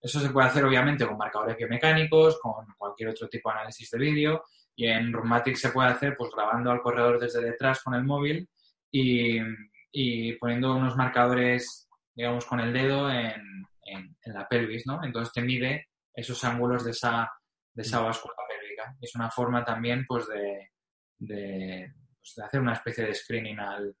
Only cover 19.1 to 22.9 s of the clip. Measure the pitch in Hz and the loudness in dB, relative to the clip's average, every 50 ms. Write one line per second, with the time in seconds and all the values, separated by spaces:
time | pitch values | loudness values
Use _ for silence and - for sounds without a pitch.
19.1 | - 117 113 113 - - 123 120 123 120 120 120 113 113 117 117 120 127 131 - | -6 -4 -4 -4 -2 -2 0 2 0 0 0 0 -4 -2 0 -2 -2 -2 -2 -2
20.1 | 127 120 - 107 107 101 101 101 101 101 - _ _ _ _ _ _ _ _ _ | -2 -4 -4 -4 -6 -4 -4 -4 -6 -8 -12 _ _ _ _ _ _ _ _ _
21.1 | _ _ - 104 107 101 98 98 95 95 95 92 92 92 92 - - - - _ | _ _ -10 -8 -8 -8 -6 -6 -6 -6 -6 -6 -8 -10 -12 -16 -18 -20 -20 _
22.1 | _ _ _ - - - 104 107 - 139 127 120 113 - - 117 | _ _ _ -20 -16 -14 -12 -4 -2 0 0 0 -2 -4 -6 -8